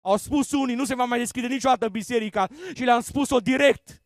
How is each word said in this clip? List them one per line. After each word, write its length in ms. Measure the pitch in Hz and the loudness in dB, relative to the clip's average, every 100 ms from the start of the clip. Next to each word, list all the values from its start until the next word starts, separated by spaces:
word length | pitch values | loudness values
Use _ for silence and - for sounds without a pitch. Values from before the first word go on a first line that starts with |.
Au 160 | 190 202 | 0 0
spus 360 | - 285 269 | 0 0 0
unii: 220 | 285 269 | 0 0
„Nu 100 | 240 | -2
se 100 | 262 | -2
va 100 | 254 | -2
mai 140 | 247 240 | 0 0
deschide 280 | 240 247 247 | -2 -4 -4
niciodată 420 | 269 262 254 226 | -2 2 2 0
biserica.” 600 | 202 202 240 214 208 190 285 370 | -4 -2 -2 -2 -2 -2 -4 -14
Și 100 | 294 | -4
le-am 160 | 247 240 | 2 2
spus-o 380 | - 269 277 262 | 2 -2 0 0
direct 640 | 196 262 277 226 _ - | 2 4 4 2 _ -20